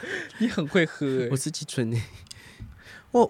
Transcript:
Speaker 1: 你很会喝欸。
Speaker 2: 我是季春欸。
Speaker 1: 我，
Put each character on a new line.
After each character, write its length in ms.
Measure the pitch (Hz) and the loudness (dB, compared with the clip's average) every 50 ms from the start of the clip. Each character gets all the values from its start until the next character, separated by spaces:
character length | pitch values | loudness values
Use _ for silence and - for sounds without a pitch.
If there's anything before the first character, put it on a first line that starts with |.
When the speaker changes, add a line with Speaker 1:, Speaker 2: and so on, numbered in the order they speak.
| - - 381 - - - - - | -8 -6 -6 -6 -8 -10 -4 -2
Speaker 1:
你 80 | 220 247 | -2 0
很 180 | - 196 151 | 0 -2 -2
会 180 | 143 - 180 160 | 2 4 4 4
喝 220 | - - - 151 | 4 0 -2 0
欸。 220 | 135 131 131 123 117 | 0 2 0 2 0
Speaker 2:
我 60 | 135 | 0
是 120 | 131 - 156 | 0 0 -4
季 140 | - - 151 | -6 -6 -10
春 260 | - - 135 117 113 | -4 -2 0 0 2
欸。 120 | 117 113 - - - - - - - - - - - - - - - - - - - - - - | 0 -2 -2 -4 -12 -20 -20 -20 -20 -20 -20 -20 -16 -16 -16 -16 -16 -20 -20 -20 -20 -20 -14 2
Speaker 1:
我， 160 | - 240 220 - | 4 4 4 6